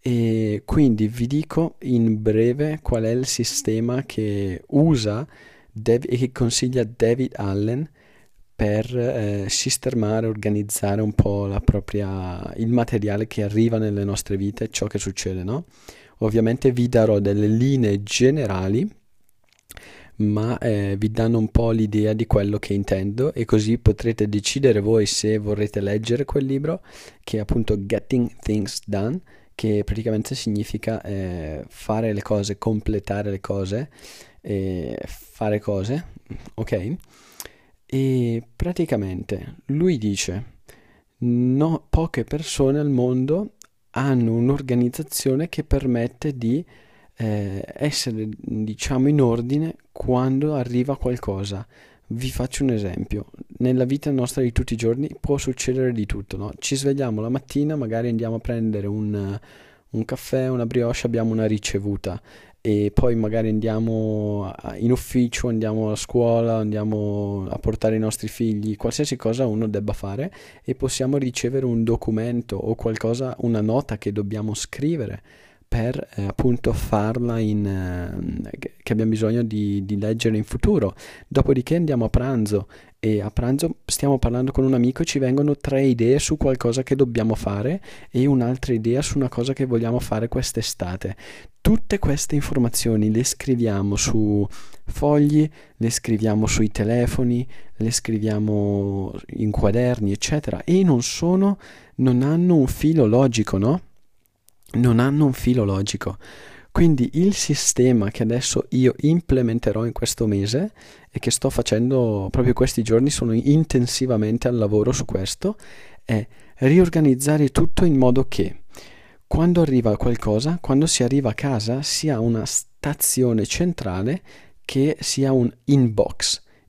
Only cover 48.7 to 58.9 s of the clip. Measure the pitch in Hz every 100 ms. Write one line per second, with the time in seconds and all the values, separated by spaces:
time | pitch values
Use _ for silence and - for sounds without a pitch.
48.7 | 107 - 131 135 147 127 117 120 143 160
49.7 | - _ - 131 123 131 131 151 147 123
50.7 | 123 127 135 127 123 - 95 101 98 107
51.7 | _ - _ _ 113 127 - 123 - 139
52.7 | 113 101 - - 107 - - - - 127
53.7 | 127 127 143 151 135 123 - 123 117 123
54.7 | 113 117 123 151 - - 139 - 123 -
55.7 | 131 127 117 101 107 101 98 101 - -
56.7 | 135 139 139 127 107 113 131 - 143 147
57.7 | 156 117 113 120 113 117 113 - 117 113
58.7 | 104 101